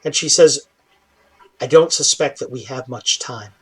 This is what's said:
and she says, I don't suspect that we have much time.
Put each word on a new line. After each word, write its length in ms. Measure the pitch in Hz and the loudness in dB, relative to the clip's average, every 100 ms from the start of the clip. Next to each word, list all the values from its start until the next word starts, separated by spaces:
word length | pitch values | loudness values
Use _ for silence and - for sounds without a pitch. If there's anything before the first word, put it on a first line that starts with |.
and 120 | 156 143 | -4 -6
she 140 | 160 | -2
says, 380 | - 160 135 - _ _ _ _ _ _ _ - _ | 6 6 4 -8 _ _ _ _ _ _ _ -20 _
I 80 | - | 4
don't 240 | 151 165 | 4 4
suspect 480 | - 143 - 147 - | 0 -2 0 -2 -4
that 120 | - | -12
we 120 | 127 | -12
have 240 | 107 131 127 | -12 -12 -12
much 320 | 123 - - | -12 -4 -4
time. 340 | - 120 104 98 | -6 -12 -14 _